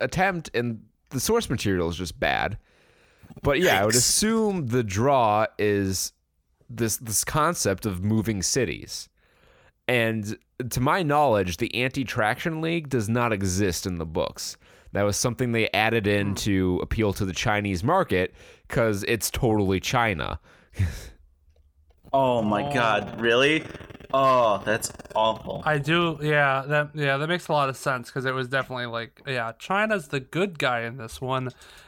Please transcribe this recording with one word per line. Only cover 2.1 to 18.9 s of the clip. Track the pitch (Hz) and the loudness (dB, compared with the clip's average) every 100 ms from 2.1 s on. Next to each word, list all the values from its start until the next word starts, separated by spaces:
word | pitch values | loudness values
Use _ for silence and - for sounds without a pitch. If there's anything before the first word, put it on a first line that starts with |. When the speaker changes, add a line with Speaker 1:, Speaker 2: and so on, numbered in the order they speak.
| - | -2
Speaker 1:
bad. | 78 58 73 101 _ _ _ _ _ _ - - | 0 0 -2 -6 _ _ _ _ _ _ -20 -4
But | 139 160 | 0 2
yeah, | 180 98 | 4 4
I | |
would | 104 | 4
Speaker 2:
Yikes. | 120 | 2
Speaker 1:
assume | 117 - 214 226 214 185 127 | 2 2 2 2 2 0 0
the | 123 | 0
draw | 110 92 131 135 113 104 110 - | 0 0 4 4 4 4 0 0
is | 104 101 95 92 - _ _ _ _ _ - | 2 2 2 -2 -4 _ _ _ _ _ -12
this, | 113 113 - | -4 -2 -2
this | 117 104 | -4 -4
concept | - 151 156 175 104 92 113 | 0 0 0 0 0 0 -2
of | 90 | -2
moving | 101 110 104 101 | 0 0 0 -2
cities. | 87 139 101 55 - - - _ _ _ _ _ _ _ - | 0 0 0 -4 -10 -14 -14 _ _ _ _ _ _ _ 0
And | 123 113 110 104 107 _ - 127 | 2 2 0 -4 -8 _ -10 -6
to | - | 0
my | 131 185 | 2 2
knowledge, | 156 147 143 107 90 85 | 2 4 4 4 2 -2
the | 120 | -2
Anti-Traction | 113 127 139 117 123 107 120 175 160 | -2 -2 -2 -4 0 0 0 -4 -4
League | 160 170 147 | -2 -4 -2
does | 131 101 | -2 0
not | 120 120 | 0 2
exist | 104 95 90 101 85 98 | 0 0 2 0 0 -4
in | 87 | -6
the | 82 | -4
books. | 85 - - - - - - - | -2 -2 -4 -12 -12 -20 -20 -8
That | 95 | -2
was | 104 - | 0 0
something | 131 113 127 | -2 -2 -2
they | 117 107 | 0 0
added | 98 110 113 104 | 0 2 2 2
in | 101 101 | 2 0
Speaker 3:
Hmm. | |
Speaker 1:
to | 95 - 95 92 90 | -2 0 2 2 0
appeal | 80 - 104 | -2 0 0
to | 95 95 | 0 -4
the | |
Chinese | 87 120 104 101 92 | -2 -2 0 0 -2
market, | 113 190 175 92 92 - - - - | 0 2 2 0 0 -6 -20 -20 -6
'cause | - 113 | 0 0